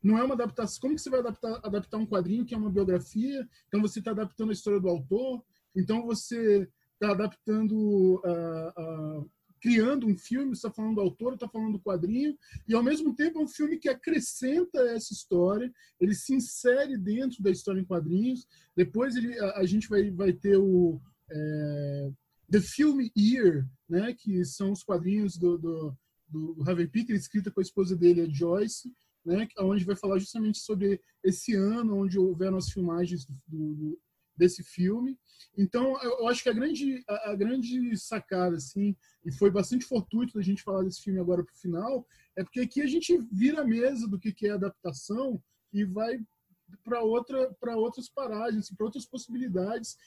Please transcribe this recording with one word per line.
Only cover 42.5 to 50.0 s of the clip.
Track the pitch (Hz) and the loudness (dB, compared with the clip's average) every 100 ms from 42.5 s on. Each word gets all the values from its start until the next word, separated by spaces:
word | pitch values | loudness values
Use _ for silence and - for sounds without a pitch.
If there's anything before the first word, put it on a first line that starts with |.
| - | -4
aqui | 247 - | -2 0
a | 294 | 0
gente | 311 330 349 226 | 0 2 2 2
vira | 190 247 311 | 2 2 4
a | 269 | 2
mesa | 226 247 269 226 | 2 2 0 -4
do | 196 | -4
que, | 214 | -4
que | 202 208 | -2 -2
é | |
adaptação | 208 196 - 175 135 - 214 269 240 _ _ _ | 0 -4 -4 -10 -10 -6 -4 -2 -4 _ _ _
e | 202 | -2
vai | 208 190 226 247 220 _ _ _ _ 180 | -2 -2 -4 -4 -8 _ _ _ _ -20
pra | - 240 | -6 -2
outra, | 220 233 233 262 262 - | 0 0 -2 -2 -2 -2
pra | 240 226 | -6 0
outras | 233 - 247 | -2 -2 -10
paragens, | - 262 214 233 220 | -8 -6 -4 -2 -4
assim, | - | -6
pra | 185 214 | -4 -6
outras | 262 - | -6 -10
possibilidades, | 254 - 233 254 180 190 240 226 - | -14 -8 -6 -4 -2 -2 -6 -8 -16